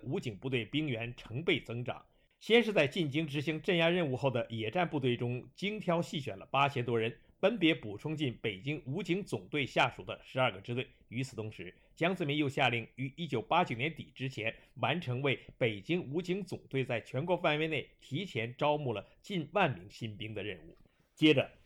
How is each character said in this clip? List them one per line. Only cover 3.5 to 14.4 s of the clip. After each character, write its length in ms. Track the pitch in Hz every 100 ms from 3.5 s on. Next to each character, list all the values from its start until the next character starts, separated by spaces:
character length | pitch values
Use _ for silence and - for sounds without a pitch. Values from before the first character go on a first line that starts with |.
| 156
镇 140 | 156 175
压 120 | 165
任 220 | 180 151
务 60 | 127
后 120 | 139
的 160 | 117 113
野 220 | 113 107
战 160 | 180 165
部 100 | 143
队 180 | 127 120
中 320 | 120 123 -
精 240 | - 196 214
挑 240 | 180 170
细 160 | 165 160
选 180 | 131 95
了 80 | -
八 180 | 135 139
千 160 | 123
多 140 | 123 117
人， 180 | 113 - - _
分 180 | 190 233
别 160 | 160
补 240 | 156 107 101
充 200 | 147 156
进 200 | 151 170
北 160 | 117 95
京 240 | 135 151 123
武 140 | 151
警 220 | 185 180
总 240 | - 110 92
队 180 | 151
下 240 | 127 175 135
属 140 | -
的 180 | 95 98
十 160 | - 135
二 100 | 127
个 100 | 95
支 140 | 98
队。 100 | 123 - _ _
与 120 | 113
此 140 | 131 101
同 120 | 107
时， 240 | 107 90 - _
江 180 | - 165
泽 140 | 185 156
民 100 | 151
又 120 | 143
下 200 | 143 127
令 160 | 120 110 -
于 160 | 135 135
一 80 |
九 160 | 165 120
八 220 | - 165
九 140 | 175 113
年 180 | 147
底 160 | 160 113 -
之 120 | 131
前 240 | 120